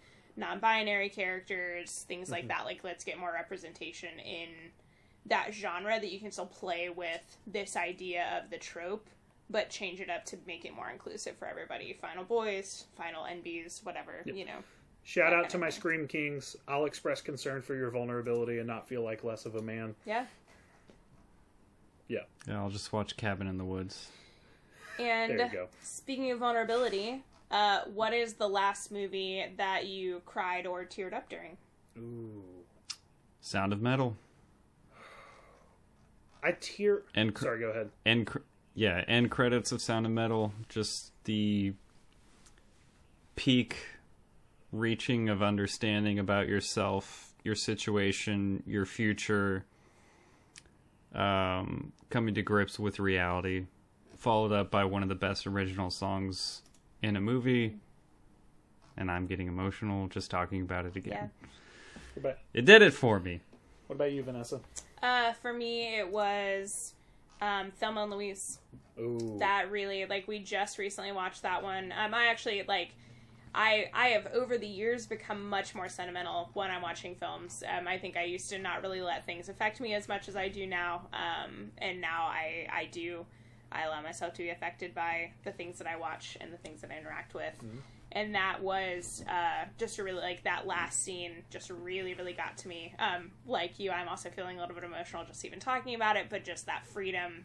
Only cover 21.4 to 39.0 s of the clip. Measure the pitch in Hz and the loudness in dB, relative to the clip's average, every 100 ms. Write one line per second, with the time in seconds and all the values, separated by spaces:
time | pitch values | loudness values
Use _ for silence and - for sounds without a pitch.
21.4 | - - - - - _ - 120 - - | -20 -20 -20 -20 -20 _ -6 -4 -6 -12
22.4 | - 104 101 101 - 107 101 - 110 95 | -6 -2 -2 -4 -2 -2 -2 -2 -2 -2
23.4 | 98 92 92 92 92 - - - - - | -2 -4 -2 -4 -6 -10 -16 -20 -20 -20
24.4 | - - - - - - 240 226 226 226 | -20 -20 -20 -20 -12 -4 2 2 4 2
25.4 | 240 202 180 - - - - 262 262 240 | 2 0 -6 -10 -14 -10 -6 -2 0 2
26.4 | 240 233 220 240 240 196 214 262 - - | 2 4 4 4 2 2 -2 -6 -10 -20
27.4 | - 208 208 196 - 202 220 233 233 220 | 0 4 6 4 0 0 2 2 0 0
28.4 | 208 196 196 202 - 202 196 196 190 190 | 2 4 4 2 -4 -4 -2 -2 -2 -2
29.4 | 180 190 190 190 196 190 185 175 - 214 | -4 -2 0 0 -2 -4 -4 -4 -6 -2
30.4 | 185 180 180 180 180 - 185 226 - 170 | 0 0 -2 -4 -6 -6 -6 -6 -8 -12
31.4 | 170 180 - _ _ 113 117 117 113 107 | -14 -18 -20 _ _ -14 -10 -10 -10 -12
32.4 | 92 90 85 - - - _ _ _ _ | -14 -18 -20 -18 -14 -14 _ _ _ _
33.4 | - 98 98 104 120 135 127 107 - - | -4 0 2 2 2 4 2 -2 -12 -20
34.4 | - - _ _ - - - - - - | -20 -20 _ _ -20 -20 -20 -20 -20 -20
35.4 | - - - - - - - - - - | -20 -20 -20 -20 -20 -20 -20 -20 -20 -2
36.4 | 156 175 - - 208 202 - - 110 101 | 0 0 -2 2 4 4 2 2 4 2
37.4 | 131 113 113 113 104 - 110 117 104 - | 0 0 0 -2 -4 2 6 6 4 -4
38.4 | - _ _ - 107 87 | -8 _ _ 2 4 4